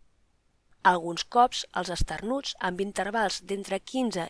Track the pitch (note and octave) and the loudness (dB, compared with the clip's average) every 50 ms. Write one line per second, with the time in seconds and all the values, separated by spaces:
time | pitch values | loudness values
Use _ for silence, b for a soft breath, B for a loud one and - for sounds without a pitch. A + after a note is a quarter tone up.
0 | - _ _ _ _ _ _ _ _ _ _ _ _ _ _ _ - F#3+ F3+ F3 | -20 _ _ _ _ _ _ _ _ _ _ _ _ _ _ _ 4 4 4 4
1 | E3 E3+ E3+ - - - - A#3+ B3 B3+ - - - - - F#3+ F3 F#3 F3 - | 2 -4 -4 -6 -6 2 4 6 6 6 4 -2 -8 -6 -6 -4 -4 -2 0 0
2 | - - D#3+ D#3 G3 A3 C4 C#4 - - - - F#3+ F#3 F3+ F3+ G3 G3+ F#3+ - | 0 0 -2 -4 -4 -4 -4 -4 -4 -6 -6 -4 -4 -2 -2 -2 -4 -2 -2 -2
3 | F#3 G3+ G#3 A3+ G#3+ F#3 - - F3+ F3+ G3 G3+ F#3+ - G3 F#3+ - - - C4 | -2 0 0 0 0 0 0 -4 -6 -6 -6 -6 -4 -4 -4 -6 -4 -4 0 0
4 | B3+ A3 F#3+ F3+ E3 | 0 2 0 -2 -4